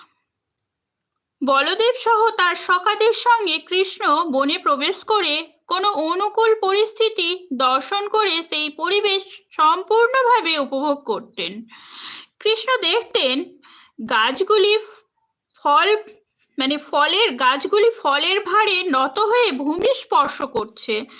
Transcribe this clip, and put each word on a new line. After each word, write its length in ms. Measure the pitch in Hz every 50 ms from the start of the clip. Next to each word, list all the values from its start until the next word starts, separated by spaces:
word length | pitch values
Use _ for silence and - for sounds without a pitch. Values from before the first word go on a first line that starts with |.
| - _ _ _ _ _ _ _ _ _ _ _ _ _ _ _ _ _ _ _ _ _ _ _ _ _ _ - 277
বলদেব 480 | 262 269 269 285 320 381 427 440 480 466 508 -
সহ 260 | 453 466 427 453 440
তার 240 | 440 427 359 349 359
সখাদের 580 | 359 - - 359 349 359 427 415 415 427 466 427
সঙ্গে 460 | - - 480 466 453 415 339 311 311
কৃষ্ণ 680 | - - 359 370 381 381 - - 415 320 294 320 349
বনে 340 | 330 254 269 277 285 330 370
প্রবেশ 460 | - 330 285 262 285 339 381 - -
করে 480 | - 427 415 359 302 294 311 320 320 _ _ _
কোনো 240 | - 349 370 392 415
অনুকূল 640 | 403 285 311 320 349 381 415 415 415 466 453 440 440 440
পরিস্থিতি 880 | - 381 381 415 440 440 - - 453 440 440 - 339 339 359 370 359 - 269
দর্শন 560 | 240 262 254 254 277 269 - 403 403 415 415
করে 340 | 427 427 427 381 320 330 330
সেই 260 | - 320 302 302 294
পরিবেশ 720 | 294 - 320 349 392 415 415 403 381 392 392 - - - _ _
সম্পূর্ণভাবে 1080 | - - 311 311 339 370 370 - 427 453 466 480 508 523 508 480 494 466 330 330 320 302
উপভোগ 460 | 277 269 277 269 294 302 285 285 285
করতেন। 580 | 240 208 175 - - _ - 170 170 196 220 226 - - - - - - - - - - - - _ _ -
কৃষ্ণ 360 | - 415 440 453 - 523 523 480
দেখতেন 640 | 370 330 370 466 - - - 392 302 254 254 285 359 - - _ _ - - - - _ _ - 220 226
গাছগুলি 680 | 262 214 220 247 269 - 381 - 440 415 370 415 427 427 - - - - _ _ _ _ _ _ _ _ _ _ _ _ -
ফল, 340 | 302 294 311 339 403 427 427 - - - _ _ _ _ _ _ _ _ -
মানে 200 | 262 269 294 285
ফলের 520 | - - 339 285 294 302 349 403 466 381
গাছগুলি 600 | 254 240 262 254 269 285 - 381 403 427 415 453
ফলের 540 | 466 - - 285 277 285 311 349 381 415 415
ভারে 380 | 349 381 427 440 427 370 359 370
নত 360 | 370 269 262 269 285 - 403
হয়ে 340 | 440 415 466 494 480 392 277
ভূমি 420 | 254 277 294 311 349 - 523 523
স্পর্শ 480 | - - - - 311 285 277 - - 277
করছে, 640 | 254 - - - - - - - - 214 214 - - - -